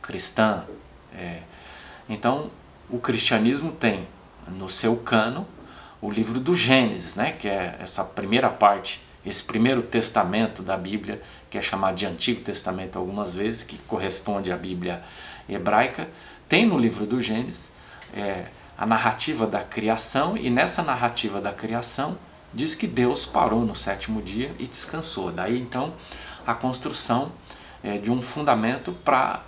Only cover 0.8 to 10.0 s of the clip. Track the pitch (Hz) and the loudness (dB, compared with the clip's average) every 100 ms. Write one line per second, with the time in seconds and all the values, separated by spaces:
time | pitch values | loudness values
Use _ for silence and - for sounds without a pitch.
0.8 | - - - 92 87 85 85 - - - | -18 -20 -18 -10 -10 -10 -14 -20 -18 -18
1.8 | - - - 107 120 139 151 - - - | -18 -18 -8 0 0 0 -4 -12 -20 -20
2.8 | - 120 - 117 - 113 110 139 160 - | -8 -4 0 0 4 4 4 4 -2 0
3.8 | 117 98 87 - - - - 92 95 - | 0 0 -6 -14 -20 -20 -12 -10 -8 0
4.8 | 113 113 - 117 113 139 202 - - - | 2 2 4 4 4 -2 -8 -14 -20 -20
5.8 | - - 104 104 113 123 131 175 127 131 | -20 -10 -4 0 0 0 2 4 6 6
6.8 | 117 98 - 98 135 156 104 98 90 85 | 6 0 -8 -2 -2 -2 -4 -2 -4 -6
7.8 | 92 - 92 - 98 117 127 - 104 98 | -8 -6 -4 -4 2 4 4 6 6 6
8.8 | - - - - 95 - - 110 120 131 | -2 -10 -14 -14 -6 -6 -2 4 4 4
9.8 | 113 117 | 2 0